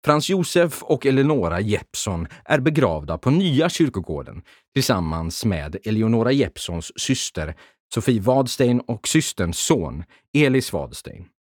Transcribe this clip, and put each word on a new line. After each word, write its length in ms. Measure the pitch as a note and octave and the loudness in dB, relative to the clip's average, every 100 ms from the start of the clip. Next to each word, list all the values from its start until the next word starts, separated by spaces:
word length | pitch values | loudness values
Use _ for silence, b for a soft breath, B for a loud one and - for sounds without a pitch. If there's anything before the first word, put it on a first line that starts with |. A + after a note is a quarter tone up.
| - | 2
Frans 240 | D3+ D3 | 2 2
Josef 540 | F#3+ F3 F3+ E3+ - | 0 2 2 2 -2
och 220 | - D3+ C#3 | -2 0 2
Eleonora 540 | C3+ C#3 D3 E2+ F2 | 2 2 2 0 -2
Jeppsson 680 | G#2 G#2 - - - F2 E2 B - | 0 -2 -4 -8 -4 -4 -6 B 0
är 140 | D3 | 2
begravda 580 | C3+ D#3 A#2+ D#2 D2 D#2+ | 2 2 0 0 -6 -2
på 120 | - | 2
Nya 400 | D#3+ F#3+ C3+ E3 | 2 4 2 2
kyrkogården 720 | - D#3 G2 E2+ D2 C2 - b b b | 2 0 0 -6 -8 -8 -16 b b b
tillsammans 720 | C3+ - G2+ E2 D#2+ E2 - A2+ | -2 2 0 0 -2 -4 -2 -2
med 320 | F2 D2 - | -2 -4 -8
Eleonora 480 | - A2 A2 A#2 A#2 | -2 0 2 2 2
Jeppssons 600 | C#3 G#2+ - - E2+ - - | 2 0 -2 -8 -6 -8 -8
syster 600 | - - - - D#2 - b b _ | -2 -2 -2 -6 -6 -8 b b _
Sofie 280 | - A2 A2+ | -2 0 2
Wadstein 580 | G2 C3 B2+ - B2 B2 | 2 2 0 2 2 2
och 280 | - A2+ - | -2 -6 0
systerns 520 | E3 - - F2 F2 | 0 0 -4 -4 -2
son 440 | - C#3+ D#2 C#2 E2+ b b | 0 0 0 -8 -12 b b
Elis 400 | D3 C#3+ C3 - | 2 4 4 0
Wadstein. 560 | F#2+ C#2 - - - F2+ _ | -6 -6 -12 -16 -18 -20 _